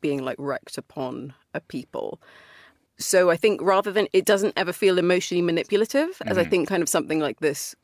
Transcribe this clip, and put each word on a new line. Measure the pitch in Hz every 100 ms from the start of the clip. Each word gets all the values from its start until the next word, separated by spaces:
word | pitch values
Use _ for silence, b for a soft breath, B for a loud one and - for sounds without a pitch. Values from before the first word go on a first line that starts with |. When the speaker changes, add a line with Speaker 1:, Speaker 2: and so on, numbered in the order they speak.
Speaker 1:
being, | 156 139
like, | 131 123
wreaked | 139 131 - -
upon | - - 131 123 135 131 _
a | 147
people. | _ 151 127 - 53 - B B B B B B _ _
So | - 190 180
I | 170
think | 220 202
rather | 180 190 202
than, | 196 202
it | 190 185
doesn't | 202 208 -
ever | 175
feel | 180 196 185
emotionally | 175 180 - 180
manipulative, | 175 165 - 202 220 277 330 381 -
as | 185
I |
Speaker 2:
Mm-hmm. | 170
Speaker 1:
think | 185 151
kind | 190
of | 160
something | 170 - 160
like | 147 -
this | 156 147 - -